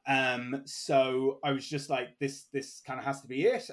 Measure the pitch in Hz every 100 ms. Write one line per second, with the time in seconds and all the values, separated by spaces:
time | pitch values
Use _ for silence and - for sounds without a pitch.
0 | - 135 131 123 123 139 135 - - 139
1 | 131 131 131 135 147 139 - 147 - 135
2 | 123 - 139 139 - 139 135 - - 131
3 | 131 139 120 127 190 247 -